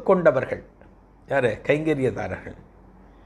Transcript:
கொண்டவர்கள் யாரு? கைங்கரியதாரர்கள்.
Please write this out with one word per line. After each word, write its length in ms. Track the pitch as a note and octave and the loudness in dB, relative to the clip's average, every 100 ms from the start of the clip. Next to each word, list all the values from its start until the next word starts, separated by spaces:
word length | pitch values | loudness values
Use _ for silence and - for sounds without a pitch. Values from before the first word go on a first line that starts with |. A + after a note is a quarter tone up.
கொண்டவர்கள் 600 | - F#3 E3 C3 A#2 F#2+ - - - - - - - | 2 4 4 2 -2 -8 -10 -20 -20 -20 -20 -20 -4
யாரு? 240 | C3+ A#2+ G#2 | 0 0 -2
கைங்கரியதாரர்கள். 920 | - D3 D#3 C#3+ B2+ G#2+ G2 F2+ - - - - - - - - | 0 0 2 0 0 -2 -8 -8 -12 -18 -20 -20 -20 -20 -20 -20